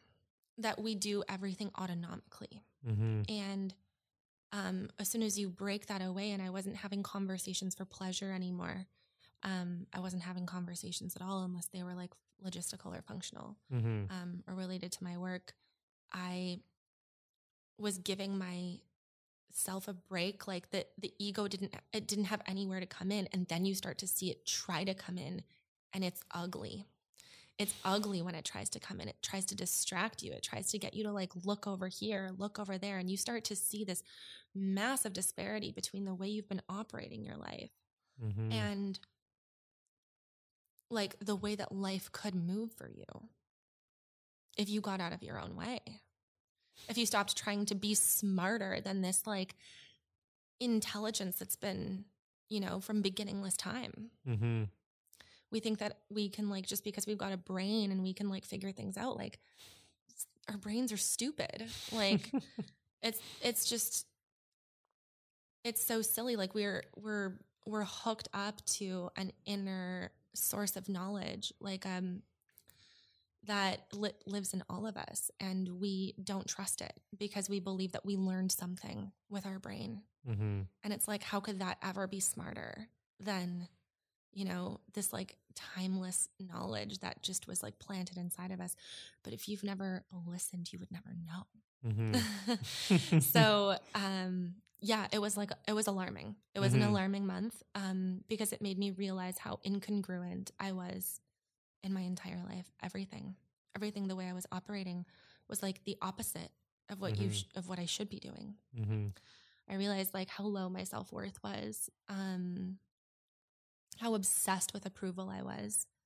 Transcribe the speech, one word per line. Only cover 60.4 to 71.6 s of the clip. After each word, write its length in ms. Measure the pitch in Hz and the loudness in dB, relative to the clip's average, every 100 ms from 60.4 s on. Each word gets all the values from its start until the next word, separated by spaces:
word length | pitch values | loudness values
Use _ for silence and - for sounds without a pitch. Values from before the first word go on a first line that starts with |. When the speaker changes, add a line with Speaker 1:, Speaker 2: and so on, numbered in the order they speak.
| - | -8
Speaker 1:
our 80 | 208 | -6
brains 340 | 208 226 254 | -2 2 2
are 60 | 208 | 2
stupid. 680 | - - 254 302 - - 226 - - | 2 2 2 0 -2 -4 -8 -8 -2
Like, 380 | 226 196 196 - 277 - - - | 4 6 6 4 -2 -2 -6 -8
Speaker 2:
<laughs> 340 | - _ _ | -12 _ _
Speaker 1:
it's, 180 | 226 226 - - | -2 -2 -6 -2
it's 280 | 247 233 - | 0 2 2
just, 360 | 233 - - - _ _ _ _ _ _ _ _ _ _ _ _ _ _ _ | 2 2 0 -4 _ _ _ _ _ _ _ _ _ _ _ _ _ _ _
it's 200 | 233 226 - | -2 0 2
so 160 | 226 | 4
silly. 340 | 214 - 247 220 | 4 2 4 4
Like, 200 | 190 214 | 2 2
we're, 280 | 202 185 - - | 2 0 -4 -6
we're, 380 | 214 208 190 190 - _ 214 | -2 0 0 -2 -12 _ -2
we're 180 | 214 196 | 0 0
hooked 420 | - 233 220 - | 0 2 0 -2
up 320 | 196 202 208 - | -2 -2 -2 0
to 440 | - 190 185 175 - | 0 0 -2 -2 -4
an 140 | 190 - - | -4 -6 -4
inner 680 | 202 190 185 180 185 180 - _ | -2 -2 -2 -2 -4 -6 -10 _
source 440 | - - 202 202 190 | -2 0 2 0 0
of 100 | 190 | -2
knowledge, 600 | 180 190 202 - 196 - | -2 -2 -2 -4 -4 -6
like, 260 | - | -6